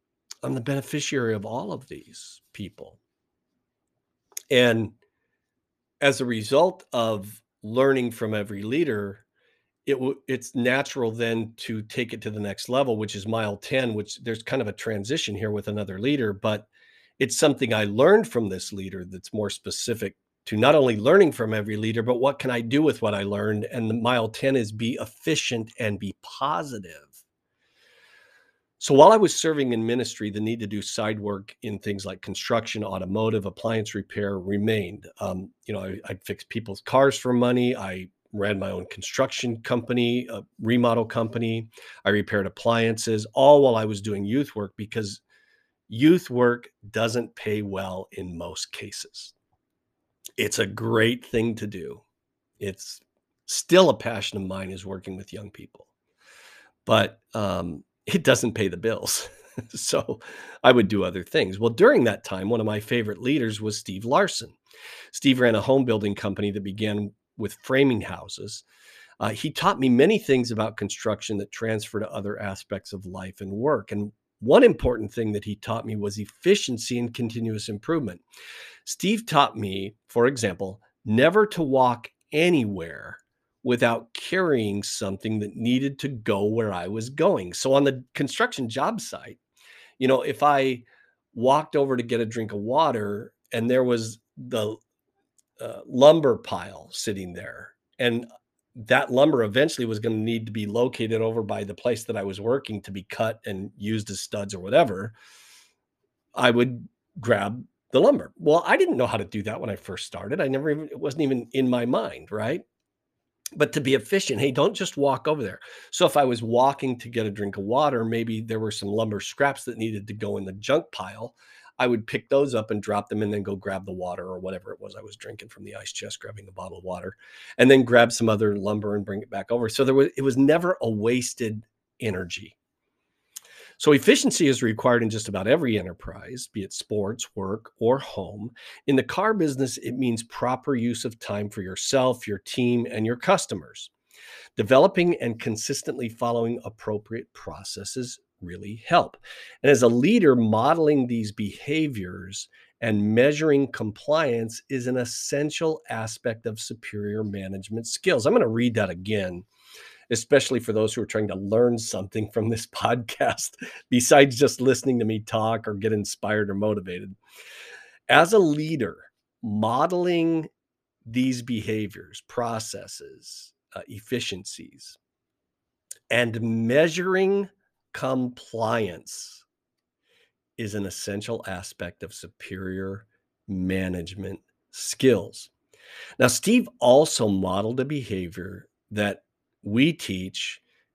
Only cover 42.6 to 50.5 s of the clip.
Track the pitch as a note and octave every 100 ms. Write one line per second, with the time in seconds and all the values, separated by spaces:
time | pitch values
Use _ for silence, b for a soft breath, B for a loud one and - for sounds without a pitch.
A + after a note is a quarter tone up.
42.6 | A#2 A#2 A2+ A2+ - G#2+ G#2+ - C3+ D3
43.6 | C3+ A2+ A2 G2+ G#2+ G2+ G2+ B2+ C#3 G#2+
44.6 | G2+ - G#2 A#2 G#2+ G2+ _ _ _ _
45.6 | _ _ - A2+ D3+ F3 - B2 B2 A#2+
46.6 | - _ G2+ A2 A2+ A#2+ A#2 - G#2+ G#2+
47.6 | G2+ F#2+ F#2+ F#2 F#2+ - F#2+ E2+ E2+ -
48.6 | - - G#2 - - - - _ _ _
49.6 | _ _ _ _ _ _ - - G#2